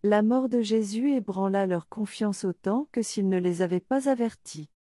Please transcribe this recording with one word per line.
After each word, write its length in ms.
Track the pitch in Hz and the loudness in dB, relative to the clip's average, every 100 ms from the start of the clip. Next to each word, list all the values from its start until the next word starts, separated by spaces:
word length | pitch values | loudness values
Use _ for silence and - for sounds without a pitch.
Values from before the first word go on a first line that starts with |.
La 180 | 208 208 | 4 4
mort 260 | 214 254 254 | 4 2 2
de 120 | 240 | 0
Jésus 500 | 214 220 208 220 277 | 2 0 0 -2 0
ébranla 540 | 269 202 190 196 196 196 | 0 -2 -2 0 2 0
leur 220 | 175 - | 0 -4
confiance 560 | - 208 - 214 196 | -6 -6 -2 -2 0
autant 420 | 196 175 - 226 294 | -4 -4 -2 -2 -2
que 100 | - | -4
s'il 260 | 220 - 196 | -4 -2 0
ne 100 | 185 | 2
les 240 | 180 175 | 0 0
avait 180 | 185 180 | 0 -2
pas 280 | - 269 269 | 0 0 0
avertis. 640 | 254 233 - - 156 151 _ | 0 -2 -4 -18 -16 -16 _